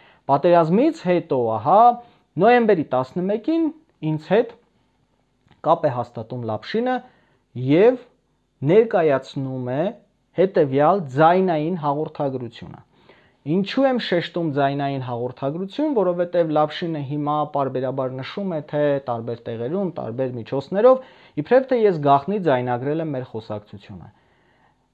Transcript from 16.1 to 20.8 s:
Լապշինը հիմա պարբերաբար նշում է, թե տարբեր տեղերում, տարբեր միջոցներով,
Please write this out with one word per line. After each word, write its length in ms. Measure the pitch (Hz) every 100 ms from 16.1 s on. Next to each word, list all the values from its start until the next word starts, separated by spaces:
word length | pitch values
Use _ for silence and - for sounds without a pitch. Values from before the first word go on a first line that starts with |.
| 175 175 175 165 151
Լապշինը 440 | 151 - 170 156 135
հիմա 240 | 151 147 151 143
պարբերաբար 640 | 143 135 131 127 135 127 131
նշում 380 | 127 202 196 156
է, 40 | -
թե 120 | 147 147 139
տարբեր 380 | 131 117 117 117 -
տեղերում, 420 | 113 120 190 190 135
տարբեր 340 | 117 120 131 123
միջոցներով, 640 | 110 139 - 190